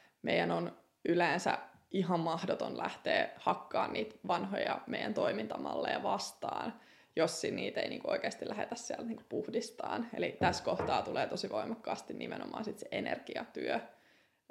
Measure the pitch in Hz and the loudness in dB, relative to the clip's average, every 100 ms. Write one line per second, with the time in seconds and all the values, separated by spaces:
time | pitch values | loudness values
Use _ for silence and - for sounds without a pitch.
0 | - _ - 165 170 170 170 - _ _ | -20 _ 2 2 4 2 -2 -6 _ _
1 | - 170 170 160 - - - - _ 196 | 2 4 6 4 2 0 -4 -18 _ 0
2 | 170 175 165 160 185 - - - 185 - | 4 4 2 0 0 0 0 -2 -4 -2
3 | - - - - - - - - - - | 4 4 4 0 0 0 0 0 2 0
4 | 220 - 190 175 196 196 - - - - | -4 -6 0 0 2 0 0 0 -2 -2
5 | - 214 - 202 220 - 69 - - - | 0 2 2 2 -2 -4 -2 0 0 0
6 | 202 196 - - - - - - - - | 2 0 -2 -6 -4 -2 -4 -6 -18 -20
7 | - - 160 - - - 190 - - - | -6 2 2 2 -2 0 -2 -2 -2 -2
8 | - - - - - 214 - 233 - - | 0 2 0 -2 -6 -2 -4 -4 -6 -6
9 | 233 226 - - - 233 - - - - | -4 -6 -4 -4 0 -2 -2 -6 -4 -2
10 | 233 - - - 180 - - - - 110 | -2 0 -2 4 2 4 0 0 2 2
11 | - - 131 - - 107 - 226 - - | 2 0 0 0 -2 -2 -2 -4 -4 -4
12 | - - - - - - 214 - - - | -4 -6 -6 -6 -6 -6 -6 -6 -4 -4
13 | - - - - - - 64 226 - - | -2 -4 -4 -6 -6 -4 0 0 -2 -16
14 | _ _ _ _ _ | _ _ _ _ _